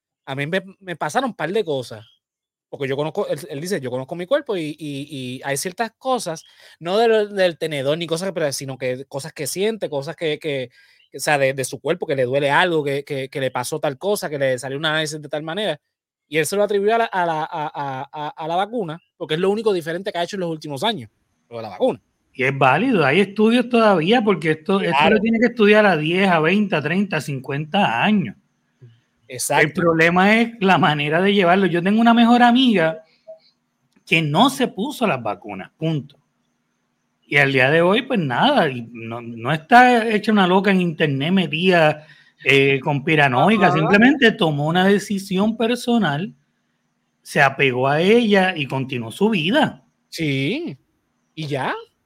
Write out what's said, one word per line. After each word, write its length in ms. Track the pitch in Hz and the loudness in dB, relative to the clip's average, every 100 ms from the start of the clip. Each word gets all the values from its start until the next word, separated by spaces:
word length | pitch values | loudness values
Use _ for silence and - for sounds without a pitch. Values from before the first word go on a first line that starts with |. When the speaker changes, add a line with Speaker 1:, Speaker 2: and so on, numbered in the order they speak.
| _ _ - | _ _ -12
Speaker 1:
a 100 | 135 | -8
mí 120 | 143 | -4
me, 140 | 190 190 - | -4 -6 -14
me 160 | 190 165 | -14 -8
pasaron 360 | 151 208 262 | -4 -4 -4
un 40 | - | -4
par 160 | 156 | -4
de 120 | 220 165 | -4 -2
cosas". 400 | 135 117 110 113 _ _ _ _ _ _ | -4 -8 -14 -20 _ _ _ _ _ _
Porque 180 | 139 135 | -8 -6
yo 100 | 135 | -4
conozco, 300 | 151 196 196 | -4 -4 -6
él, 120 | 151 165 | -6 -10
él 120 | 143 | -10
dice, 180 | 180 185 | -6 -6
"Yo 80 | 127 | -6
conozco 260 | 127 131 170 | -8 -8 -10
mi 100 | 180 | -4
cuerpo 300 | 285 - 190 | -4 -2 -6
y, 180 | 151 160 | -6 -10
y, 300 | 151 139 143 | -10 -10 -10
y 320 | 139 127 127 | -12 -10 -10
hay 140 | 139 139 | -6 -6
ciertas 340 | 185 175 226 _ | -6 -8 -10 _
cosas, 460 | 262 247 170 165 - _ - - | -4 -4 -4 -12 -14 _ -20 -12
no 180 | 165 208 | -4 2
de 100 | 233 | 2
lo, 200 | 220 208 | 2 0
del 300 | 202 180 156 | 0 -2 -2
tenedor 400 | 160 143 135 160 | -6 -4 -2 -2
ni 100 | 165 | -4
cosas, 240 | 165 190 | -6 -6
pero, 180 | 175 151 | -4 -4
sino 240 | 131 135 127 | -4 -10 -8
que 280 | 127 127 - | -6 -6 -8
cosas 280 | 139 156 | -12 -12
que 140 | - 139 | -10 -8
siente, 420 | 175 214 220 160 | -4 -4 -4 -6
cosas 260 | 143 143 156 | -6 -8 -6
que, 200 | 160 151 | -6 -6
que, 300 | 156 139 123 _ _ _ _ 139 | -6 -6 -8 _ _ _ _ -8
o 40 | |
sea, 180 | 160 147 | 0 2
de, 160 | 135 | 2
de 100 | 135 127 | 0 -6
su 140 | 135 | -6
cuerpo, 260 | 143 180 196 | -6 -4 -4
que 100 | 135 | -2
le 100 | 123 | 0
duele 260 | 139 139 | 0 2
algo, 320 | 151 180 160 | 2 2 2
que, 200 | 143 139 139 | 0 -2 -6
que, 240 | 135 131 | -8 -8
que 120 | 143 | -6
le 100 | 127 | -4
pasó 280 | 127 120 151 | -4 -6 -6
tal 180 | 151 135 | -6 -4
cosa, 320 | 190 208 170 | -4 -4 -4
que 80 | 147 | -4
le 200 | 135 127 | -2 -2
salió 180 | 135 139 | -6 -6
un 80 | 160 | -2
análisis 360 | 156 156 156 | -2 -2 -8
de 80 | 143 | -8
tal 140 | 151 | -8
manera". 360 | 160 185 202 147 _ _ _ _ - | -8 -6 -6 -6 _ _ _ _ -6
Y 100 | 156 | -4
él 80 | 147 | -2
se 120 | 196 | 0
lo 60 | |
atribuyó 320 | 208 202 202 226 | 0 0 0 0
a 20 | |
la, 60 | 226 | 0
a 200 | 190 175 | -2 -2
la, 160 | 156 | -2
a, 280 | 156 165 151 | -6 -6 -8
a, 360 | - 139 131 139 | -8 -8 -10 -12
a, 180 | 151 147 | -12 -12
a 180 | - 160 | -10 -6
la 60 | 175 | -4
vacuna, 440 | 202 240 170 165 _ - | -4 -6 -8 -10 _ -12
porque 180 | 156 156 | -6 -2
es 40 | |
lo 100 | 190 | 0
único 240 | 208 214 | 0 0
diferente 380 | 180 156 175 202 | -2 -4 -8 -6
que 60 | 170 | -6
ha 40 | |
hecho 120 | 175 196 | -6 -6
en 60 | |
los 80 | 170 | -6
últimos 320 | 160 151 135 | -8 -8 -4
años, 260 | 214 190 107 _ _ _ _ | -4 -4 -10 _ _ _ _
lo 80 | 117 | -12
de 60 | |
la 60 | 110 | -12
vacuna. 320 | 90 254 139 _ _ _ | -2 -2 -2 _ _ _
Speaker 2:
Y 100 | - | -4
es 140 | 131 135 | -2 2
válido, 480 | 131 147 269 202 135 | 2 2 2 2 2
hay 160 | 170 | 2
estudios 480 | 202 208 220 247 240 | 0 2 2 2 2
todavía, 520 | 233 220 180 165 240 | 2 4 4 2 2
porque 300 | 208 175 160 | 2 0 0
esto, 300 | 156 - 196 | -2 -2 -2
esto 100 | 175 | 0
Speaker 1:
Claro. 240 | 165 170 214 | 2 4 2
Speaker 2:
lo 60 | |
tiene 180 | 226 226 | 2 0
que 80 | 240 | 0
estudiar 380 | 240 208 214 208 | 4 6 6 6
a 120 | 160 | 2
diez, 300 | 151 180 196 | 0 0 2
a 120 | 165 | 2
veinte, 360 | 156 202 202 160 | 2 2 0 -2
a 60 | |
treinta, 360 | 147 180 196 156 | -2 -2 -2 -4
a 40 | |
cincuenta 840 | 139 135 131 139 156 190 160 117 | -6 -8 -6 -8 -2 2 2 2
años. 320 | 175 208 117 - _ _ _ _ 120 _ _ _ - | 2 2 -2 -8 _ _ _ _ -20 _ _ _ -16
Speaker 1:
Exacto. 360 | 127 - 147 | -8 0 2
Speaker 2:
El 100 | 156 | 2
problema 680 | 185 170 165 170 180 196 220 | 2 0 4 4 4 4 4
es 120 | 233 - | 2 0
la 180 | 190 170 | 2 4
manera 440 | 170 151 147 160 | 4 2 0 2
de 120 | 196 | 2
llevarlo. 320 | 202 170 190 185 | 4 4 4 2
Yo 160 | 175 | 0
tengo 180 | 185 220 | 0 2
una 140 | 233 | 4
mejor 300 | 233 233 240 | 6 6 6
amiga 600 | 240 240 254 190 160 160 - _ - - _ _ _ _ _ _ - | 4 4 4 2 2 -2 -12 _ -20 -20 _ _ _ _ _ _ -2
que 160 | 165 | 0
no 280 | 151 160 269 | 2 2 2
se 180 | 269 247 | 2 -4
puso 400 | - 277 - 208 | -4 -8 -2 -2
las 140 | 131 | -2
vacunas, 480 | 110 95 107 95 85 - | -4 -8 -10 -12 -14 -6
punto. 380 | 160 151 - _ _ _ _ _ _ _ _ _ _ _ - | -4 -4 -6 _ _ _ _ _ _ _ _ _ _ _ -2
Y 80 | 143 | 2
al 140 | 139 | 2
día 180 | 135 131 | 4 4
de 120 | 165 | 4
hoy, 220 | 175 220 | 4 2
pues 160 | 262 233 | 0 -2
nada, 500 | 147 123 226 269 156 | -2 0 2 2 0
y 180 | 127 117 | -2 -10
no, 300 | 117 113 117 | -12 -12 -10
no 300 | 117 117 120 | -12 -8 -4
está 560 | 156 - 240 247 240 226 | -4 4 6 8 6 2
hecha 220 | 214 220 | 0 2
una 160 | 208 180 | 2 4
loca 240 | 190 196 | 4 4
en 80 | 190 | 2
internet 520 | 175 156 156 135 151 | 0 0 -2 0 0
metida, 760 | 190 160 156 185 175 156 151 - - _ _ 135 | 0 0 0 2 4 4 0 -8 -20 _ _ 2
eh, 340 | 139 139 135 | 4 4 2
conspiranoica, 880 | 156 143 160 151 139 123 170 220 180 | 0 -2 0 2 4 4 2 4 2
Speaker 1:
Ajá. 100 | 151 | 2
Speaker 2:
simplemente 540 | 160 202 247 285 226 | 4 6 6 6 2
tomó 340 | - 165 143 151 | 2 0 0 0
una 200 | 175 190 | 2 2
decisión 720 | 202 196 196 - 185 220 220 | 2 0 -8 -4 -2 0 0
personal, 760 | 226 247 240 240 170 143 220 - _ _ _ _ _ _ _ _ | -2 -2 0 0 0 -2 -8 -12 _ _ _ _ _ _ _ _
se 200 | - 160 | -4 2
apegó 480 | 135 139 135 123 135 | 2 4 0 0 0
a 100 | 147 | 2
ella 540 | 185 233 220 202 185 160 | 4 4 4 2 2 -2
y 100 | 131 | -4
continuó 460 | 135 131 123 113 | -6 -6 -6 -8
su 180 | - 208 | -2 0
vida. 560 | 196 160 294 220 - _ _ _ | 0 0 0 0 -4 _ _ _
Speaker 1:
Sí, 680 | - 156 135 139 277 339 139 _ _ _ _ _ - | -8 -4 -2 -4 -6 -8 -14 _ _ _ _ _ -14
y 120 | 147 | -8
ya, 280 | 139 190 440 466 _ | -6 -6 -8 -14 _